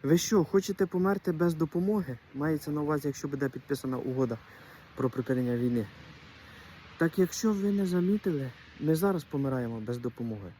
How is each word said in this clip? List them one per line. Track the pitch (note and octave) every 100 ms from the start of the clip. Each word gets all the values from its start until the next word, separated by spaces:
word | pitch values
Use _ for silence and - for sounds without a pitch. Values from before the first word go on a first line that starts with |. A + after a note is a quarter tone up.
"Ви | C#3 E3+
що, | - G#3+
хочете | D#3 G3 F#3+ F#3+ F#3+
померти | F3+ F#3 G3 -
без | D#3+ F3
допомоги?" | D#3+ D#3+ F3 F#3+ G#3+ D3 A#2+ - C3+
Мається | D3+ D3+ D3
на | D3+
увазі, | D3 D3+ C#3+
якщо | C3+ D3+
буде | C#3+ C3+
підписана | C3+ - C#3+ C3 B2+
угода | C3 C3 B2 A2+ - - - - - -
про | B2+
припинення | - B2 B2+ B2 A#2+
війни. | B2 A#2+ G2+ - - - - - - - - - - -
Так | E3 -
якщо | F3+ - A3
ви | G3+ G3+
не | G3+ F#3+
замітили, | F3+ F3+ G#3 G3 D3+ C3+ - - -
ми | D3+ D#3+
зараз | G3 F3+
помираємо | - C#3+ C#3 C3 A#2 A2+
без | G#2+ B2
допомоги. | A#2+ A#2 A#2 G#2+ F#2+